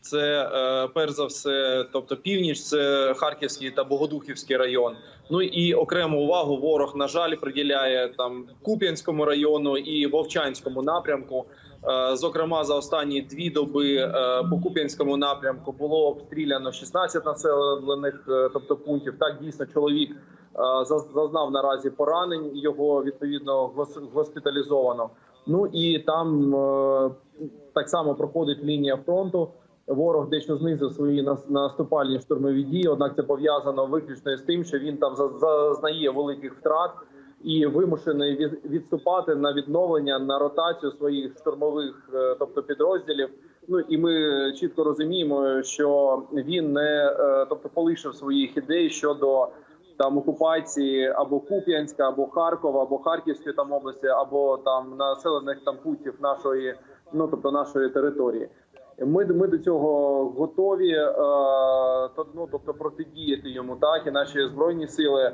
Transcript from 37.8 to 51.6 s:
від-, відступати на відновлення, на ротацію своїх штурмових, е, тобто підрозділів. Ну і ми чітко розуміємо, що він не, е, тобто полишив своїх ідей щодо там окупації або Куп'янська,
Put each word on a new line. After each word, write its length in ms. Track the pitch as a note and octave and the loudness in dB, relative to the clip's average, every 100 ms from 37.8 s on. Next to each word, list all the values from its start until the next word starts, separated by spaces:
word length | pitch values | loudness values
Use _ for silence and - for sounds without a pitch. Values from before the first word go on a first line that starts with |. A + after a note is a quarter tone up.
| F3+ D#3 - C#3+ C#3+ C#3 | 0 0 -2 -2 -2 -2
від-, 280 | D3+ D#3 | -4 -4
відступати 680 | - D#3 D#3+ D#3 F3 F3+ F3 | -6 -6 -4 -2 0 0 0
на 180 | D3 C#3+ | 0 0
відновлення, 680 | C#3+ C#3 D#3+ F3+ D#3+ C#3+ C3+ | -2 -2 0 2 0 0 -2
на 200 | C3+ C#3 | -2 0
ротацію 540 | - - E3+ E3+ D3 | 0 0 -2 -2 -6
своїх 460 | - D3 C#3+ C3 - | -4 -2 -2 -6 -6
штурмових, 720 | - C#3+ D3 D3 C#3 - - | -6 -2 -2 -2 -6 -10 -8
е, 220 | C3 C3 B2+ | -2 -2 0
тобто 240 | C#3+ - | -2 -4
підрозділів. 640 | C#3 C#3+ D#3 F#3 D3+ C#3+ C3 - - _ - | -6 0 2 2 -2 -4 -4 -6 -20 _ -2
Ну 120 | F3+ | -2
і 180 | D#3+ D#3 | 0 2
ми 540 | E3+ D#3+ D3+ C#3 C#3 | 2 2 2 2 0
чітко 320 | C3+ F3+ - | -2 -4 0
розуміємо, 800 | D3+ D3 D#3 F#3 D#3 C#3+ C3+ C3+ | 0 0 -2 0 0 2 2 0
що 600 | C3+ - D3 C#3+ C#3 C3 C3+ | -2 0 2 4 4 2 -2
він 400 | D3 C3+ F3 D#3 | -6 -2 -2 0
не, 440 | C#3+ D3+ D3 C#3+ C#3 | 0 2 2 2 2
е, 260 | C#3+ C3+ C3+ | 2 2 0
тобто 200 | D3+ D3 | -4 -4
полишив 460 | - E3 E3 D3 | -2 0 0 -6
своїх 420 | B2+ C#3 C#3 C3 D3 | -8 -2 0 0 -2
ідей 340 | C3+ E3 E3 | -2 0 0
щодо 580 | - D3+ C#3+ C#3 C3+ B2 - - - _ - | 0 -2 2 2 4 2 -4 -20 -20 _ -2
там 200 | C3+ C#3+ | 0 2
окупації 880 | C#3 C3+ D#3+ E3 D#3+ - C#3 C3+ C3 | 0 2 2 2 -2 -2 0 2 2
або 340 | C3 C3+ C#3 | 0 0 -2
Куп'янська, 680 | - G3 | -2 -4